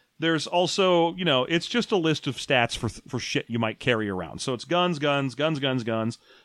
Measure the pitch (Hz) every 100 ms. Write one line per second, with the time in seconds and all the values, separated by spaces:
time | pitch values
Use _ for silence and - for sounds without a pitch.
0 | _ - 160 160 - 175 180 - 190 175
1 | 165 180 175 131 127 165 - 240 - 202
2 | 160 151 - 123 - 135 117 - 117 -
3 | - 120 - 143 - 117 113 - - 117
4 | 104 92 82 - - 123 - 175 180 156
5 | 147 143 139 117 151 151 135 131 117 113
6 | 113 - _ -